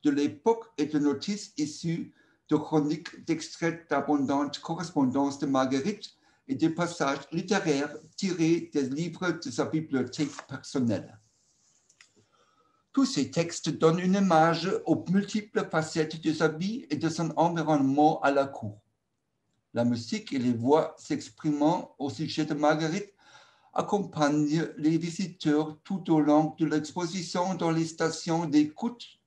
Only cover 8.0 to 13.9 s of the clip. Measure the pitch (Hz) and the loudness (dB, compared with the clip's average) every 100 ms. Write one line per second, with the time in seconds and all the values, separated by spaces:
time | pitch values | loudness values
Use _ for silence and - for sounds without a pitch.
8 | - - 196 170 160 170 165 147 127 139 | -16 -6 -4 2 2 2 0 -2 -2 -2
9 | 170 160 180 165 139 120 180 156 - 135 | -4 -4 -4 -4 -6 -4 -2 -2 -2 -2
10 | 120 - 143 - - 135 - 143 120 95 | -2 -2 -4 -6 -14 -14 -6 -2 0 -2
11 | - - _ _ _ _ _ _ _ _ | -6 -20 _ _ _ _ _ _ _ _
12 | - _ _ _ _ _ _ _ _ - | -20 _ _ _ _ _ _ _ _ 0
13 | 262 - 131 - 170 - - - 160 | 2 2 -2 0 -2 -2 -4 4 4